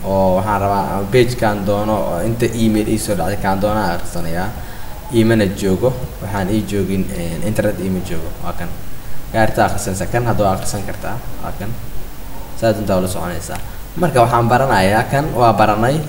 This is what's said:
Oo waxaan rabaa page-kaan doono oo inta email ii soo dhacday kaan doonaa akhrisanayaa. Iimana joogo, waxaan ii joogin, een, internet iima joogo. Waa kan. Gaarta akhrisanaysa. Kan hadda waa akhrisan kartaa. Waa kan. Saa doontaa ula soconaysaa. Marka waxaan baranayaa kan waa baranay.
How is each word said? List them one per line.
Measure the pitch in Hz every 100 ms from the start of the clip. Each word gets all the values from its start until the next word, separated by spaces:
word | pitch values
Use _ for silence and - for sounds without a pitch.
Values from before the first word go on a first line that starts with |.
Oo | 95 95 95 110
waxaan | 104 101
rabaa | 101 101 95 98 101
page-kaan | 127 120 - 110 101 95
doono | 101 104 104
oo | 95 85
inta | 104 117 117
email | 117 110 107 107
ii | 110
soo | - 98
dhacday | 85 101
kaan | 98 98
doonaa | 104 107 175
akhrisanayaa. | 175 - 175 170 170 196 - - - - - -
Iimana | 117 110 113 98
joogo, | 101 98 92 120 127 - -
waxaan | 98 101 92
ii | 107 95
joogin, | 101 90 95 92 87
een, | 85 82
internet | 104 110 104 101
iima | 95 92 90
joogo. | 82 80 -
Waa | 85
kan. | 85 85 - - - - - -
Gaarta | 110 110 -
akhrisanaysa. | 98 95 - 95 90
Kan | 120 120
hadda | 101
waa | 101
akhrisan | 95 - 104
kartaa. | 95 85 - - - -
Waa | - -
kan. | 180 - - - - - - - - -
Saa | 113
doontaa | 147 190 185
ula | 92
soconaysaa. | - 85 85 - - - - - -
Marka | 170 139
waxaan | 117 117 117
baranayaa | 123 135 107 95 107
kan | 123 139 147
waa | 117 117
baranay. | 104 107 104 120 156